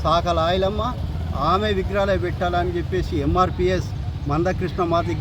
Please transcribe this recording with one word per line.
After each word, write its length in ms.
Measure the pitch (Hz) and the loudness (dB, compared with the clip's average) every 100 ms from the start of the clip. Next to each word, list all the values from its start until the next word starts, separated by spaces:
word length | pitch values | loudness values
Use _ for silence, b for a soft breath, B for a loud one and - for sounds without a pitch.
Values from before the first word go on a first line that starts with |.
సాకల 360 | 160 170 180 170 165 190 | 2 2 2 2 2 2
ఐలమ్మ, 260 | 190 208 202 - - - - 135 151 | 0 0 -2 -4 -4 -4 -4 -2 2
ఆమె 180 | 190 214 196 | 2 2 0
విగ్రహాలే 400 | 185 202 196 185 | 0 0 2 2
పెట్టాలని 480 | 175 - 180 175 175 175 | 0 -2 0 0 0 -2
చెప్పేసి 360 | - 185 160 156 143 | -2 -2 -2 0 2
ఎంఆర్పిఎస్ 640 | 180 180 - 180 185 - - - - 143 | 2 2 2 0 0 -2 -6 -6 -6 -2
మందకృష్ణ 500 | 151 180 - 185 165 | 0 0 -2 -2 -2
మాదిగ 340 | 170 170 165 156 | 0 0 0 0